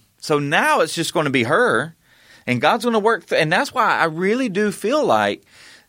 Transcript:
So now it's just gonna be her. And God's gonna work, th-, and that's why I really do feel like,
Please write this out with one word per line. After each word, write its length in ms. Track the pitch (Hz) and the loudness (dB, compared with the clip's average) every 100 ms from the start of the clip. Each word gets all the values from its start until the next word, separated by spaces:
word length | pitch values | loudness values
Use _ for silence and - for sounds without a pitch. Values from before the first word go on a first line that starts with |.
| - _ | -16 _
So 180 | - 147 | -4 -2
now 420 | 143 170 285 285 | 0 0 2 0
it's 140 | 160 | 0
just 180 | - 160 | -2 -4
gonna 180 | 180 151 | -2 0
be 140 | 131 | 0
her. 520 | 113 185 240 117 156 - _ _ - - - | 2 2 2 0 -2 -10 _ _ -20 -14 -4
And 140 | 123 | 0
God's 240 | 147 226 | 2 0
gonna 140 | 240 226 | 0 0
work, 260 | 208 208 - | 0 -2 -2
th-, 140 | 143 | -2
and 100 | 156 | 2
that's 200 | 185 285 | 0 -2
why 220 | 262 208 117 | -2 0 2
I 60 | |
really 440 | 160 156 190 240 254 | 0 0 -2 0 -2
do 220 | 180 208 | -2 -2
feel 340 | - 208 302 | -2 -2 0
like, 380 | 220 110 101 101 - - - - | 2 2 2 -2 -10 -20 -20 -20